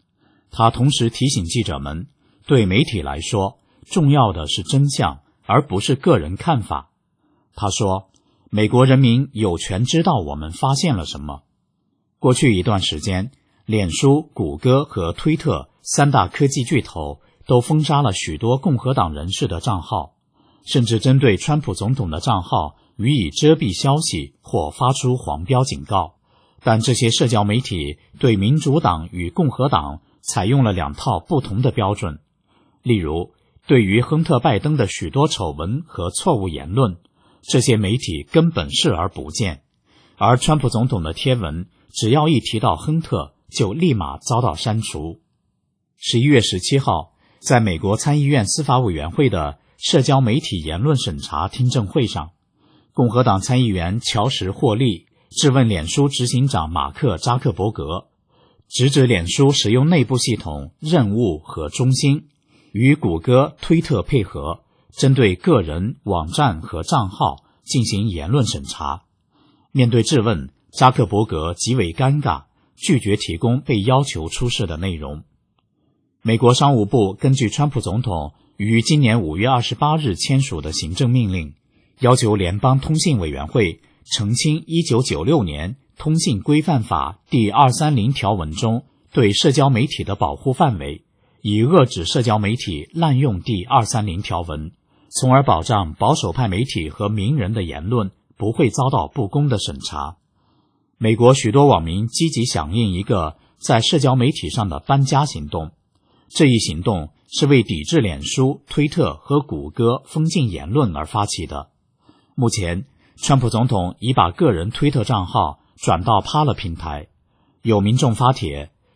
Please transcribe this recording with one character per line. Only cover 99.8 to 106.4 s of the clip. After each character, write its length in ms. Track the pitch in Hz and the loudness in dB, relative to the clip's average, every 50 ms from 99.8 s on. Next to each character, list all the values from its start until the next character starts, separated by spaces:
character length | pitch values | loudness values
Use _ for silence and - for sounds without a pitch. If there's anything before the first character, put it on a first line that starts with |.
查。 380 | - - - 73 71 73 - - _ _ _ _ _ _ _ _ _ _ _ _ _ _ _ _ | -12 -10 -8 -8 -10 -10 -12 -16 _ _ _ _ _ _ _ _ _ _ _ _ _ _ _ _
美 180 | 107 110 113 | 0 0 2
国 160 | 107 117 123 131 | 6 6 6 6
许 180 | 135 - 110 | 6 2 2
多 160 | 104 139 143 | 4 4 6
网 160 | 143 117 87 80 | 6 4 4 2
民 260 | 82 85 98 110 117 | -2 -4 -4 -4 -4
积 200 | - - 165 165 | -4 -2 -4 -2
极 160 | 139 - 117 | -2 -2 -4
响 300 | 123 - 92 76 73 90 | -2 -2 -4 -4 -2 -2
应 180 | 117 117 104 90 | -2 0 0 -2
一 100 | 90 98 | -4 -2
个 360 | - 120 92 80 76 73 - _ _ _ _ | -2 -2 -2 -2 -4 -6 -12 _ _ _ _
在 220 | - - 135 113 | -2 0 0 2
社 180 | 113 - - 156 | 2 2 0 2
交 160 | 131 135 123 | 2 2 2
媒 160 | 127 117 139 | 2 2 0
体 200 | 156 - - 78 | 0 -2 -8 -8
上 180 | - 127 107 95 | -6 -4 -4 -4
的 120 | 78 71 | -6 -8
搬 220 | - - 139 139 139 | -2 0 2 2 2
家 220 | 135 151 135 151 | 2 2 0 0
行 240 | 139 - 82 73 73 | 0 -4 -10 -10 -8
动， 220 | - 85 80 76 - _ _ _ _ _ _ _ _ _ _ _ | -8 -8 -8 -8 -14 _ _ _ _ _ _ _ _ _ _ _
这 180 | - - | 2 4